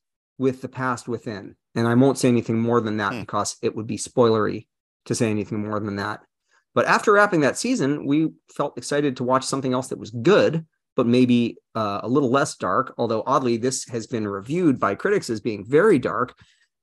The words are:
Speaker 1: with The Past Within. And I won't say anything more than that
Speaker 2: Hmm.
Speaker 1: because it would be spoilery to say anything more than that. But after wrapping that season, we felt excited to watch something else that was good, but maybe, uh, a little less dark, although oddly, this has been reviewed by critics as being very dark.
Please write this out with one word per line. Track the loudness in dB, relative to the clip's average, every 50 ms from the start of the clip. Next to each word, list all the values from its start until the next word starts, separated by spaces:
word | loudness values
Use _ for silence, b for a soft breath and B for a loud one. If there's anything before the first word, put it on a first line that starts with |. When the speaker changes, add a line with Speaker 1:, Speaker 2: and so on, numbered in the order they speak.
| _ _ _ _ _ _ _ -2
Speaker 1:
with | -2 -2 -2 -4
The | -8 -14
Past | -8 -6 -4 -4 -4 -6 -6 -8
Within. | -8 -8 -8 -10 -10 -10 -12 -16 -20 _ _ _ -4
And | -2 0
I | 4 4
won't | 6 6 4 4 4
say | 2 2
anything | 2 2 0 0 -2 0
more | 0 2 2 2
than | 2 0 -2 -2
that | -2 -4
Speaker 2:
Hmm. | -4 -6
Speaker 1:
because | -8 -6 -4 -4 -2 -4 -4 -6
it | -6 -6 -6
would | -6 -8 -8
be | -8 -8
spoilery | -10 -2 2 2 4 4 4 2 0 -2 -4 -6 -12 _ _ _ _ _ _ _ -8
to | -6 -2
say | -2 0 0
anything | 0 -2 -4 -6 -6 -6
more | -6 -4 -6 -6
than | -6 -6 -6
that. | -6 -6 -6 -8 -10 _ _ _ _ _ _ _ _ _ _ -2
But | 0 2
after | 2 2 2 2 4
wrapping | 4 4 4 4 4 2
that | 2 2 0 -2
season, | -2 -2 -2 0 0 0 -2 -2 -2
we | 0 0 2 0 0 -4 _ _ _
felt | -8 -6 -6 -6 -6 -10
excited | -8 -4 -2 0 0 0 -2
to | -2 0
watch | 0 0 0 0
something | -2 -4 -4 -2 -2
else | -2 -2 -4 -6
that | -8 -10
was | -10 -10
good, | -8 0 2 4 6 6 6 4 2 -2 -6 -8 _ _ _ _ _ 0
but | 2
maybe, | 4 4 4 6 4 4 2 2 0 -4 -8 _ _ -6
uh, | -4 -4 -4 -4 -6
a | -4 -2
little | 0 0 2 2
less | 2 2 0 -2 -4
dark, | -4 -4 -2 0 0 -2 -2 -4 -4
although | -2 -2 -2 -2 0
oddly, | 0 0 0 2 0 0
this | 0 -2 -2 -4 -6 -8
has | -8 -10 -10 -8
been | -6 -6 -6 -4 -4
reviewed | -6 -8 -6 -6 -2 0 2 2 2 2
by | 0 -2 -2
critics | -2 -2 -2 -2 -2 -2 -4
as | -6 -6
being | -4 -6 -6 -6 -2
very | 0 2 4 6 6 4 4
dark. | 2 -2 -2 -4 -4 -6 b b b b b b b b _ _